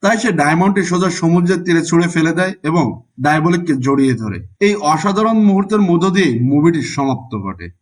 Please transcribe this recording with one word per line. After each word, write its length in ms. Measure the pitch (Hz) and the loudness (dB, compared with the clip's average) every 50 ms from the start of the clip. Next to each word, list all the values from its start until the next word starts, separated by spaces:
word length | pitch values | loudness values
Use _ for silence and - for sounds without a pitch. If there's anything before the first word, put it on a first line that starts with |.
| - | 2
তাই 140 | 196 226 220 | 2 0 2
সে 120 | 233 240 190 | 0 -2 0
ডায়মন্ডটি 500 | 151 143 147 156 165 185 196 202 202 185 | 0 2 2 2 2 2 2 2 0 -2
সোজা 260 | 180 - 180 185 185 | 0 0 0 0 0
সমুদ্রের 500 | 175 - - 165 170 175 175 175 190 175 175 | -2 0 0 2 2 2 2 2 0 -2 0
তীরে 180 | 185 170 165 151 - | 0 0 0 0 2
ছুঁড়ে 200 | - 170 175 170 | 0 0 0 0
ফেলে 240 | 170 165 160 165 170 170 | 0 0 0 0 0 0
দেয় 140 | 185 185 190 - _ | -2 -2 -4 -6 _
এবং 220 | 147 160 175 147 113 87 - - _ _ - | -2 0 0 0 0 -4 -8 -14 _ _ -4
ডায়াবলিককে 540 | 127 147 151 156 156 170 175 - - - 147 131 123 | -2 0 0 2 2 0 0 0 0 -2 -2 -2 0
জড়িয়ে 300 | 135 139 139 135 135 127 | 0 0 2 2 0 0
ধরে। 240 | 110 113 107 95 90 87 - - _ | -2 -4 -8 -8 -10 -12 -16 -6 _
এই 140 | 202 202 208 202 - 147 156 | 0 0 0 0 0 0 0
অসাধারণ 460 | 160 156 202 196 202 220 220 226 220 214 208 | 0 0 -2 -2 0 0 0 2 4 4 4
মুহূর্তের 340 | 196 196 202 196 214 214 208 180 | 4 2 0 0 0 0 2 2
মধ্য 160 | 170 170 170 190 | 2 2 2 0
দিয়ে 200 | 180 196 190 151 120 113 123 131 | 2 2 2 2 0 0 0 0
মুভিটি 320 | 143 147 151 170 170 156 127 - - | 0 2 2 2 2 0 -4 -6 -6
সমাপ্ত 380 | - 139 135 131 110 - - - 104 98 | -4 -2 -2 -4 -4 -6 -10 -10 -8 -8
ঘটে। 220 | 98 92 85 87 87 87 _ | -8 -10 -12 -14 -18 -18 _